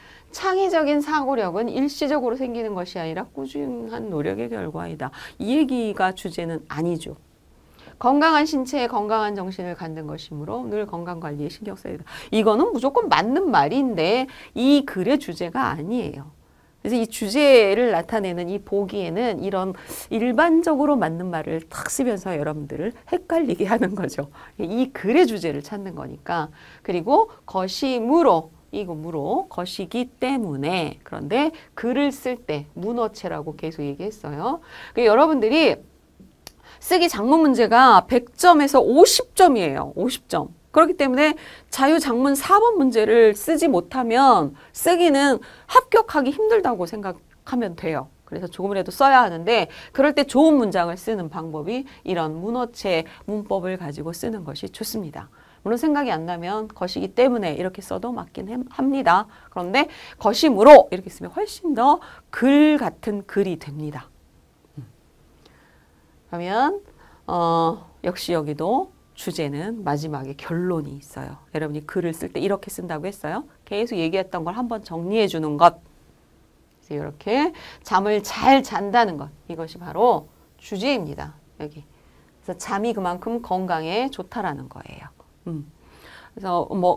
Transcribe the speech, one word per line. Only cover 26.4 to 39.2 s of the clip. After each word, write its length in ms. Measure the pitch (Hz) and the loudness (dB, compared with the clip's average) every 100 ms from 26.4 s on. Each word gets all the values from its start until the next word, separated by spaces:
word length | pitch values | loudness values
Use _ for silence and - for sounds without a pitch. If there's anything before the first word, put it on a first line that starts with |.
| 156 - - - | -6 -12 -20 -12
그리고 480 | - 175 175 320 440 - - | -6 -4 2 2 2 -4 -8
것이므로, 1040 | 190 190 - 277 247 226 320 285 165 - - _ | -6 -6 -4 -2 -2 2 4 6 4 0 -14 _
이거 220 | - 185 | -10 -8
무로, 520 | 156 160 160 147 269 381 | -10 -8 -6 -4 -4 -4
것이기 580 | - 180 - 175 240 247 _ | -8 -10 -10 -8 -6 -8 _
때문에. 800 | 254 269 202 139 143 185 151 - | -4 -4 -4 -4 -4 -2 -4 -8
그런데 480 | - 156 147 233 311 320 - | -16 -12 -4 -2 -2 -4 -14
글을 360 | - 233 254 285 | -8 -4 0 -2
쓸 260 | 277 254 247 | -2 -8 -8
때 300 | - 151 147 | -6 -8 -8
문어체라고 800 | - 190 240 220 220 180 160 151 | -10 -6 -4 -4 -6 -10 -8 -10
계속 280 | 147 160 160 | -10 -10 -8
얘기했어요. 800 | 143 143 190 214 - 147 208 330 - - - | -8 -8 -10 -10 -12 -8 -6 -6 -10 -20 -10
그 100 | - | 2
여러분들이 720 | 233 220 285 285 220 294 285 - - _ _ _ - _ - - - - | 4 6 6 4 2 4 4 2 -6 _ _ _ -20 _ -20 -20 -20 -14
쓰기 280 | - 359 339 | 0 2 2
작문 340 | 202 220 320 | 0 2 4
문제가 640 | 302 247 226 233 262 196 - | 6 4 6 8 8 8 6
백 300 | 247 240 - | 0 0 4
점에서 440 | 359 320 277 269 | 6 8 6 4
오십 560 | 233 269 - - | 6 8 8 6